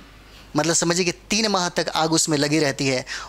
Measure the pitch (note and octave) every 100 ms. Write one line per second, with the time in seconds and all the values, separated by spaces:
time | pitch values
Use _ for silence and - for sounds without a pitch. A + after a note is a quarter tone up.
0 | - - - - - D3+ D#3 E3 E3+ F3
1 | F3 - - G#3 A3 G3 F3 - E3 -
2 | D#3+ D#3+ - D3 D3 D#3 D3 C3+ C#3 B2+
3 | - -